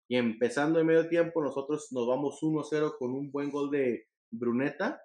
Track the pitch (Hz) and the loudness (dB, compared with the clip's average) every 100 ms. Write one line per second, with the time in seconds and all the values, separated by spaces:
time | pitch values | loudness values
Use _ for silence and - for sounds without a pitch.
0 | _ 123 120 110 120 143 151 165 160 165 | _ 0 0 0 0 2 2 4 6 4
1 | 165 170 165 170 139 135 139 151 - 127 | 4 2 2 0 -2 -4 -4 -4 -4 -2
2 | 117 131 143 - 156 156 139 151 151 147 | 0 0 -2 -2 -2 0 -2 0 -2 -2
3 | 123 135 143 139 143 143 143 143 127 107 | -4 -4 -4 -4 -4 -2 -2 2 2 0
4 | - _ _ 117 120 120 143 - 214 320 | -6 _ _ -4 0 2 0 -2 -4 -4